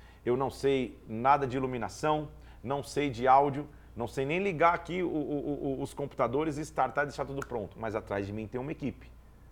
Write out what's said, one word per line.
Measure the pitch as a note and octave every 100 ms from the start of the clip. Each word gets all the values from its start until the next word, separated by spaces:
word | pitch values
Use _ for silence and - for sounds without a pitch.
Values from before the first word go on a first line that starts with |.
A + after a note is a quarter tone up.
| - -
Eu | - B2
não | C3+
sei | - C3+ C3+ A#2+ - -
nada | A2 B2+ C#3+ C#3
de | B2+
iluminação, | C3 B2+ A2 - D#3 D3+ D3 - - -
não | A2+ C#3+
sei | C3 - C#3+
de | A2+ B2+
áudio, | C3+ C#3+ C3+ C#3+ - -
não | - A#2
sei | -
nem | C3+ E3+
ligar | G3+ D#3+ E3+
aqui | E3+ - F3
o, | F3
o, |
o, | D3 C3 D3 B2+ C#3+ C#3 C3
o, |
os | C#3
computadores | - C#3 - B2 B2+ D#3+ C#3+
e |
startar | D3+ - C3 -
e | C#3+
deixar | B2+
tudo | C3+ C#3 C3+
pronto. | A#2+ F#2+ -
Mas | A2+
atrás | G#2 G#2 G2+ G2
de |
mim | G#2 A2
tem | B2
uma | C3+
equipe. | D#3+ C#3 - - - - - -